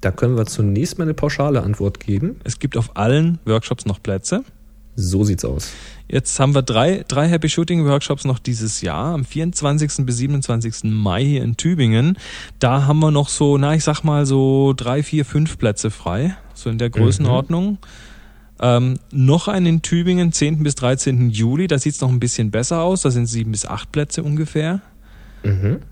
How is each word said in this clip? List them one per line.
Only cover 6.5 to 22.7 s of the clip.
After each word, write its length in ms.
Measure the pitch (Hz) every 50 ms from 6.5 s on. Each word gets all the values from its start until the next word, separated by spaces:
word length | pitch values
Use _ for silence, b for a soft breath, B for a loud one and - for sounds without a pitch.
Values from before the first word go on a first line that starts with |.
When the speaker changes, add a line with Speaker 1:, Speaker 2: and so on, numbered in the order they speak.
| 143
Speaker 2:
wir 60 | 139 131
drei, 400 | - 120 110 120 170 190 196 - -
drei 200 | - 135 147 165
Happy 220 | 170 165 156 156
Shooting 360 | - - 170 165 180 170 156
Workshops 400 | 143 139 139 - - 143 139 -
noch 140 | 135 127 120
dieses 420 | - - 123 113 110 110 - -
Jahr, 320 | - 95 76 78 107 151 175
am 120 | 151 131
vierundzwanzigsten 800 | - - 151 160 170 175 - 147 143 143 151 151 147 - - 139 127
bis 100 | 123 117
siebenundzwanzigsten 760 | 127 135 147 139 131 - 120 113 110 113 110 - - 110
Mai 320 | 107 110 104 101 87 104 131
hier 200 | 139 147 135 120
in 120 | 117 117
Tübingen. 640 | - - 160 180 165 135 113 110 113 127 160 190 B B B B B B B B -
Da 260 | - 120 127 139 139
haben 140 | 139 147 156
wir 120 | 156 156
noch 180 | 151 143 143 -
so, 280 | - - 151 143 143 139
na, 160 | 139 143 151
ich 80 | 160 151
sag 200 | - 151 - -
mal 220 | 156 147 147 147
so 480 | 135 135 135 135 135 135 135 139 139 135
drei, 280 | 131 127 117 123 143 147
vier, 200 | - - 156 143
fünf 320 | - - 147 151 160 - -
Plätze 320 | - 113 104 - - 110
frei, 440 | 107 - - - 87 101 135 180 185 - - - -
so 140 | - - 120
in 80 | 113 113
der 100 | 120 120
Speaker 1:
Mhm. 40 | 113
Speaker 2:
Größenordnung. 840 | 113 107 104 98 98 151 110 123 127 139 139 165 170 185 202 208 190 B B B B B B B B B B B B B B B -
Ähm, 360 | - 123 123 120 123 127 127 - - -
noch 360 | - 139 131 131 143 170 - -
einen 180 | 208 190 180 170
in 140 | 165 165 -
Tübingen, 480 | - - 170 175 175 180 180 180 170
zehnten 320 | 160 - 147 147 160 156 151
bis 100 | 147 139
dreizehnten 560 | - 131 123 131 135 - 139 131 123 127 120
Juli, 380 | 110 104 113 113 127 151 185 185
da 100 | 160 139
sieht's 240 | - 151 147 -
noch 80 | - 131
ein 100 | 127 123
bisschen 300 | 117 120 - - 117 107
besser 320 | 101 110 123 -